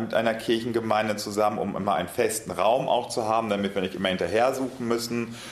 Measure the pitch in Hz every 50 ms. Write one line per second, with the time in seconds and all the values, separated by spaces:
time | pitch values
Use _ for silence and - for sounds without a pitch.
0 | 113 107 - - 113 113 110 117 - - 117 113 117 123 107 117 113 110 107 107
1 | 107 110 104 104 - 107 101 104 107 107 113 - - 98 - - 98 101 92 76
2 | 90 87 - - 117 107 - - - - 87 87 92 107 120 135 - - 98 120
3 | 120 - - 131 113 107 110 117 113 107 101 101 101 98 - 98 92 95 - 92
4 | 98 95 92 90 92 82 98 110 120 135 131 127 135 123 - - 120 117 117 120
5 | 117 - 120 120 117 113 117 - - -